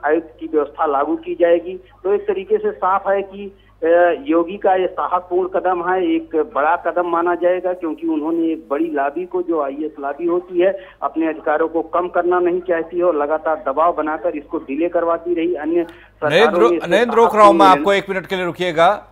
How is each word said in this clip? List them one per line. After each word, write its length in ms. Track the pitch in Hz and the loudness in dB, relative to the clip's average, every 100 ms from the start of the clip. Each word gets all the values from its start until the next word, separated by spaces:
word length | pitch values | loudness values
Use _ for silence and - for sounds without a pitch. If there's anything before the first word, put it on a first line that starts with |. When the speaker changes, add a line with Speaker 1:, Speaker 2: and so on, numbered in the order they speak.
| 147 | 0
Speaker 1:
आयुक्त 320 | 160 160 - | 0 -2 -12
की 80 | 160 | -4
व्यवस्था 380 | 156 143 - 160 | -2 -2 -2 -2
लागू 300 | 139 151 165 | 0 -2 -4
की 200 | 180 170 | -6 0
जाएगी। 440 | 175 170 170 185 - - | 2 2 0 -12 -16 -8
तो 100 | 185 | -2
एक 80 | 202 202 | -2 -2
तरीके 300 | 190 196 214 | -6 -2 -2
से 140 | 208 | -2
साफ 360 | - 185 196 196 | -2 0 0 0
है 140 | 196 | -2
कि, 360 | 196 196 202 - _ _ | -4 -12 -14 -16 _ _
अ, 40 | 165 175 175 143 139 | 2 6 4 2 0
योगी 300 | 165 170 202 | 0 0 -2
का 180 | 208 185 | 0 2
ये 120 | 180 | 0
साहसपूर्ण 600 | - 147 180 180 180 180 | -2 -2 -4 -2 -2 -2
कदम 420 | 185 180 180 170 | -2 -2 -2 -2
है, 160 | 185 170 | -2 0
एक 460 | 165 160 160 147 135 | -2 -2 -4 -2 0
बड़ा 200 | 151 170 | 0 0
कदम 320 | 175 165 175 | 0 -2 0
माना 280 | 170 175 170 | 0 0 0
जाएगा, 380 | 175 185 180 | 0 0 -2
क्योंकि 340 | 180 165 151 165 | -4 -6 -6 -4
उन्होंने 400 | 156 151 170 165 | -2 -2 -2 -2
एक 200 | 156 - | -4 -4
बड़ी 160 | 143 165 | -4 -2
लॉबी 400 | 143 139 175 185 | -2 -2 -4 -6
को, 160 | 185 | -6
जो 200 | 170 160 | -2 -2
आईएएस 300 | 139 143 151 147 | -4 -6 -8 -8
लॉबी 260 | 139 143 170 | -8 -4 -2
होती 340 | 175 180 180 | -2 -2 0
है, 180 | 185 190 185 - | 0 0 -10 -8
अपने 260 | - 160 160 | -6 -2 -2
अधिकारों 400 | 151 160 151 160 | -2 -2 0 0
को 140 | 160 | -2
कम 260 | 160 170 180 | -2 -2 -2
करना 320 | 180 175 180 | -2 0 2
नहीं 220 | 175 180 | 2 -2
चाहती 360 | 175 165 165 175 | -2 -2 -2 0
है 60 | |
और 120 | 175 151 | 0 0
लगातार 480 | 143 156 160 156 139 | 0 -2 -2 -2 -2
दबाव 280 | 135 170 | 0 0
बनाकर 360 | 156 151 156 175 | 0 -4 -4 -4
इसको 280 | 151 - 160 | -6 -6 -8
डिले 320 | - 139 170 | -6 -4 -2
करवाती 440 | 175 170 165 175 | 0 0 -2 -2
रही। 220 | 170 165 165 | -2 -2 -4
अन्य 280 | 151 170 | -2 -2
सरकारों 520 | 165 - - _ 151 165 | -2 -10 -20 _ 0 4
Speaker 2:
नरेंद्र, 240 | 226 175 | 4 4
Speaker 1:
में 80 | 220 | 2
इसमें 300 | 170 175 190 | 2 0 0
Speaker 2:
नरेंद्र, 200 | 240 220 | 2 4
रोक 180 | 233 214 | 4 8
रहा 100 | 208 | 6
हूं 80 | |
मैं 60 | 175 | 8
Speaker 1:
साहसपूर्ण 220 | 196 185 | 6 6
Speaker 2:
आपको, 120 | 160 | 4
एक 160 | 196 190 | 0 0
मिनट 160 | 190 160 | -6 -4
के 100 | 190 | -4
लिए 100 | 180 | -4
रुकिएगा। 600 | 160 180 160 170 208 - | -2 -2 4 4 2 -6